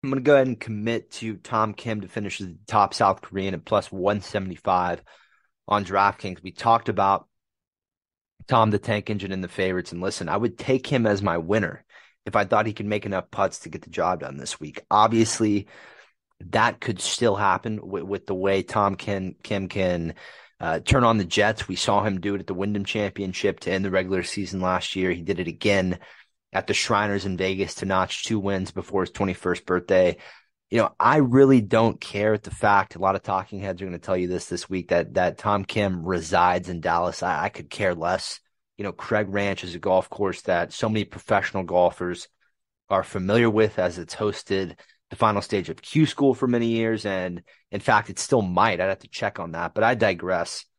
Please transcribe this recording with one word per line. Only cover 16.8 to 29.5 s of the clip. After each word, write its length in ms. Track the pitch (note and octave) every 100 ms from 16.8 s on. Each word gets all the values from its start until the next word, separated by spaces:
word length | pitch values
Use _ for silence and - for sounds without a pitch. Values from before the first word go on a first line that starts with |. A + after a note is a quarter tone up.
| - F#2+
still 340 | - - A#2 G2+
happen 440 | G2+ F#2 A2+ G#2+
with, 220 | F#2 F#2+
with 240 | F#2+ G2 -
the 80 | F#2
way 260 | G2 G2
Tom 340 | F#2 G#2+ G2+ F#2+
Kim, 400 | - G2 F#2 -
Kim 260 | - G2+ F#2
can, 460 | G2 F#2 F2 E2 - - - - _
uh, 200 | E2 E2
turn 240 | - C3
on 140 | A#2+ A2
the 80 | F2
jets. 420 | G#2 G#2 G#2+ -
We 80 | F#2
saw 280 | - G2+
him 180 | G#2 F#2+
do 140 | G2+ G2+
it 60 |
at 60 | F#2
the 60 |
Wyndham 320 | F#2 G2+ G#2 F#2
Championship 760 | A2 G2+ F#2+ F#2+ F#2 G2+ F#2
to 100 | -
end 120 | F#2+
the 80 | G2
regular 320 | F#2 F#2 F#2+
season 360 | F2+ - F#2 F#2+
last 360 | F#2 F#2 - F#2+
year. 160 | F#2
He 100 | F2
did 180 | E2+ F#2
it 80 | F2
again 520 | D#2+ G#2 G2 F#2 F2 - - _ _ _
at 140 | F#2+ F#2+
the 60 |
Shriners 520 | G2+ - G#2 G#2 G2+ G2
in 120 | F2+
Vegas 380 | F#2 F#2+ F2+ -
to 100 | F#2+
notch 400 | F#2+ F#2 - -
two 140 | A2
wins 320 | G2 G2 F#2
before 300 | - - G2
his 100 | F2+
twenty-first 540 | - G2 F2+ F2+